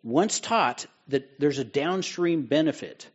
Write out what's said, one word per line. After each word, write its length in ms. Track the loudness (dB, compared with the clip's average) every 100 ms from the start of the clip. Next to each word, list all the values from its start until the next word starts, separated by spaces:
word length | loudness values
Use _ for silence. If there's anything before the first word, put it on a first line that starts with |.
once 360 | 2 2 2 -2
taught, 460 | 0 2 2 -2 -14 _ -4
that 320 | -4 -4 0
there's 180 | 0 0
a 60 |
downstream 800 | -2 -2 0 -2 -4 -2 0 0
benefit 680 | 2 2 2 -2 -12 -14 -20